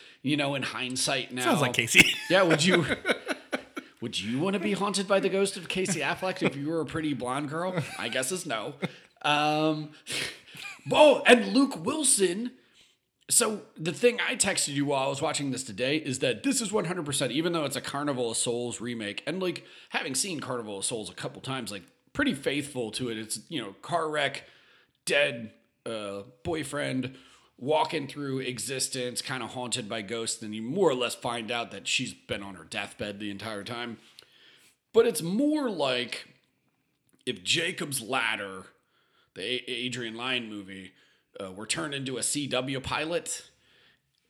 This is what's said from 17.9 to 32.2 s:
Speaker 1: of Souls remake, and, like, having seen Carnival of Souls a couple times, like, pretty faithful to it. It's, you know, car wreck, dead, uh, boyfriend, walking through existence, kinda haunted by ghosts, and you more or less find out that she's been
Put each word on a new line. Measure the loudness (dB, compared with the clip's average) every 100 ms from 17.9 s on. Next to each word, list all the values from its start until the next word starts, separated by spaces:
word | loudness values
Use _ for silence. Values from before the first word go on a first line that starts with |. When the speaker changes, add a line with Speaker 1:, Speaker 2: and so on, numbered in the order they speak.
| -4 -2 0 -2
Speaker 1:
of | 0
Souls | -2 -2 -4 -6
remake, | -6 -4 -6 -6 -6
and, | -2
like, | -2 -4 -10 -20 -6
having | -4 -2
seen | -2 -2 -4
Carnival | -4 -6 -6 -6
of |
Souls | -4 -4 -6
a |
couple | -8 -10 -8
times, | -6 -6 -6
like, | -10 -12 _ _
pretty | 0 2
faithful | 2 -2 -2 -4 -4 -4
to | -4 -4
it. | -4
It's, | -6 -10 -6
you | -8
know, | -8 -12
car | -4 -2 0
wreck, | 0 0 -2 -12 -20 _ _ _ _ 2
dead, | 4 4 0 -10 -14 _ _ -8
uh, | -6 -6 -8 -12 -10
boyfriend, | -4 -2 -2 -4 -2 -2 -4 -8 -20 -20 _ -10
walking | 0 2 2 -2 -4
through | -6 -4 -4
existence, | -4 -6 -6 -4 -2 -2 -4 -6
kinda | -4 -6 -6
haunted | -8 -6 -6 -4
by | -6
ghosts, | -4 -4 -4 -6
and | -6
you | -8
more | -4 2 4
or |
less | 4 0
find | -2 -4 -4 -4
out | -4 -4
that | -8 -2
she's | -2 -2
been | -8